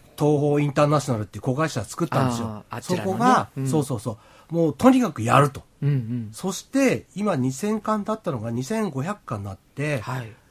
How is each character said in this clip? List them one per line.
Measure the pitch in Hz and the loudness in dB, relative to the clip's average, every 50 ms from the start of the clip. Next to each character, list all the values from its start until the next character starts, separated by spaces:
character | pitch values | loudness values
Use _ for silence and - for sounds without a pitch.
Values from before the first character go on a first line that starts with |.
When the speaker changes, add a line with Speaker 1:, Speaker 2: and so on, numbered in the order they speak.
| - - - | -12 -18 -4
Speaker 1:
東 | - 151 147 151 | 0 2 4 4
宝 | 139 147 147 147 147 | 4 2 2 2 2
イ | 147 | 2
ン | 143 131 | 2 4
タ | 151 147 | 4 4
ー | |
ナ | 147 156 147 | 4 4 2
シ | - 143 | 2 0
ョ | 120 | -2
ナ | 107 | -2
ル | 104 | -2
っ | |
て | - - | -6 -10
い | 107 | -6
う | |
子 | - 139 127 | -4 -2 0
会 | 143 160 156 | 0 -2 -2
社 | - 120 101 | -2 -4 -6
作 | - - - 175 | -6 -4 -4 -4
っ | |
た | - - 120 127 | 0 0 0 0
ん | 127 | 0
で | 120 | 0
す | 117 | -2
よ。 | 117 | -4
Speaker 2:
あ | 113 107 104 - _ | -6 -8 -10 -12 _
ー、 | - | -14
あ | 120 | -12
ち | - - - | -6 -4 -4
ら | - 104 | -2 -2
の | |
ね。 | 117 113 | -2 0
Speaker 1:
そ | |
こ | |
が、 | 113 240 254 254 170 - - _ | 2 4 4 4 4 2 -2 _
Speaker 2:
う | 139 | -4
ん。 | 135 | -2
Speaker 1:
そ | 135 135 156 | 0 0 0
う | 139 | 0
そ | - 135 | 0 -4
う | 107 | -6
そ | - 127 107 - _ - - - - - | -4 -8 -8 -10 _ -20 -20 -20 -12 -4
う。 | 160 | 0
も | 170 165 151 | 0 2 2
う | - | 2
と | - - 254 | 4 6 6
に | 262 262 | 6 6
か | 240 185 | 4 0
く | 139 - 107 | -2 -4 0
や | 117 120 135 | 4 4 4
る | 143 139 | 4 4
と。 | - - - _ _ _ | 0 -6 -14 _ _ _
Speaker 2:
う | 147 | -2
ん | 139 | 0
う | 143 | 0
ん。 | 131 113 110 123 123 113 107 110 | 0 -2 -4 -6 -6 -6 -8 -12
Speaker 1:
そ | - - 190 | -8 -6 -6
し | 185 - - | -6 -6 -10
て、 | _ - 269 277 240 156 107 - _ _ | _ 0 2 2 4 2 0 -4 _ _
今 | 185 208 208 175 | -4 -2 0 0
二 | 135 123 131 | 2 0 0
千 | 131 - - 208 220 214 | -2 -2 -2 -2 -2 -2
巻 | 208 214 214 208 196 | -2 -2 -2 -2 -2
だ | - 214 | -4 -6
っ | 220 | -4
た | - 180 | -4 -4
の | 139 110 | -4 -4
が | 107 117 | -4 -4
二 | 117 123 131 | -4 -4 -4
千 | - 214 226 214 185 | -4 -2 -2 -2 -2
五 | 131 131 | -4 -4
百 | 135 185 208 202 _ | -4 -4 -6 -8 _
巻 | - 117 101 | -8 -8 -8
に | 101 | -6
な | 101 95 | -8 -10
っ | |
て、 | - _ _ _ - 143 151 147 120 | -12 _ _ _ -6 -4 -4 -4 -4
Speaker 2:
は | 101 - 127 127 | -4 -6 -8 -8
い。 | 120 110 107 - _ _ | -10 -12 -16 -20 _ _